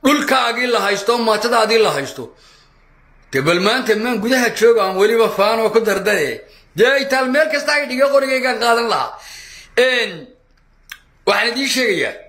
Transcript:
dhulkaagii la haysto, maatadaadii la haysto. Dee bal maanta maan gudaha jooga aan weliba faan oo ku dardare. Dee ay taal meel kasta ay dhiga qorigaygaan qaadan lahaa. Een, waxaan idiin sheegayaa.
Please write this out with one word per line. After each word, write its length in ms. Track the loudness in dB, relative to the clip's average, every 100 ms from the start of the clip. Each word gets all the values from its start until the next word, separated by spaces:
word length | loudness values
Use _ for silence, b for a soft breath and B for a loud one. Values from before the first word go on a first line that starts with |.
dhulkaagii 640 | 2 0 0 0 0 -2 -2
la 140 | 0
haysto, 380 | 0 -2 -2 0
maatadaadii 600 | 0 0 0 0 2 2
la 120 | 2
haysto. 340 | 0 -8 -12 -16 -18 b b b b _ _ _ _ _
Dee 80 | -4
bal 160 | 0 2
maanta 320 | 2 0 0 -2
maan 240 | 0 -4
gudaha 280 | 0 0 0
jooga 320 | 2 4 4
aan 140 | 2 2
weliba 320 | 2 4 2
faan 300 | 2 0 2
oo 100 | 2
ku 100 | 2
dardare. 500 | 0 -2 0 0 -2 -6 -12 b b 0
Dee 100 | 2
ay 180 | 2 0
taal 180 | -2 0
meel 200 | 2 0
kasta 220 | 0 -2
ay 140 | -2 -2
dhiga 200 | 0 2
qorigaygaan 500 | 2 2 -2 -2 -2
qaadan 280 | 2 2 0
lahaa. 300 | -2 -4 -8 B B B B B 0
Een, 340 | 2 2 -4 -8 -18 _ _ _ _ _ _ -20 _ _ -2
waxaan 220 | 0 0
idiin 200 | -2 -4
sheegayaa. 460 | -2 -2 0 -4 -6